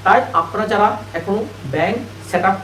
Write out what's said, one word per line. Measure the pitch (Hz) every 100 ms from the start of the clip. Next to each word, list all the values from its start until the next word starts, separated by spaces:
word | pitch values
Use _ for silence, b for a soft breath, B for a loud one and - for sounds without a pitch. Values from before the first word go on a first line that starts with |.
তাই | 185 233 -
আপনারা | 165 170 214 214
যারা | 202 208 - -
এখনো | 165 160 208 - - 131
ব্যাংক | 151 175 240 - - -
সেট | 175
আপ | 190 196